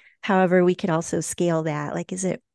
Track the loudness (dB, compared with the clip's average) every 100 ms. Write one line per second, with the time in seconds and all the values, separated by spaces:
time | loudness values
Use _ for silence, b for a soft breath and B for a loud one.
0 | b b 0 2 4 4 4 2 0 -2
1 | -2 -4 -4 -2 0 0 -2 -4 -6 -6
2 | -8 -6 -4 -6 _